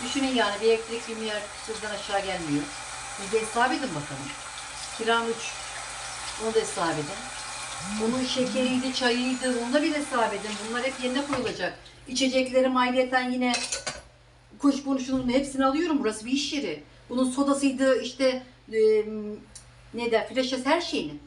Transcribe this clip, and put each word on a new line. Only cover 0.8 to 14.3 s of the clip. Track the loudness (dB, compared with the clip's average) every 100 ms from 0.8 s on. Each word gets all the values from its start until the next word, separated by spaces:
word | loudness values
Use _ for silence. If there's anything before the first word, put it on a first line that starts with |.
| 2 -8 -6
bir | -6
milyar | -4 -4 -6 -12 -10
küsürden | -8 -6
aşağı | -6 -2 -2 0
gelmiyor. | -4 0 -2 -2 -8 -10 -10 -10 -10 0
Bir |
de | 0
hesap | 0 2 2
edin | 2 -2
bakalım. | -4 -6 -8 -8 -10 -12 -12 -12 -12 -10 -4
Kiram | 2 2 2
üç. | -2 -4 -8 -10 -10 -10 -10 -10 -8 -8 -4
Onu | 2 2
da |
hesap | 2 0 0
edin. | 0 -4 -6 -8 -10 -10 -10 -10 -8 -6 -2
Bunun | 0 0 0
şekeriydi, | 0 0 2 2 2 0
çayıydı. | 0 2 2 0 0 0 0 2
Onu |
da | 2
bir | 2
hesap | 0 0 0 2
edin. | 0 -6 -6 -4
Bunlar | -2
hep | -2 -2
yerine | -2 0 -2
koyulacak. | -2 -2 -2 -4 -6 -18 -20 -8
İçeceklerim | 0 2 2 4 4 4 4
ayrıyeten | 4 4 4 2 0
yine | 0 2 0 -2 -6 -6 -10 -16 -20 -20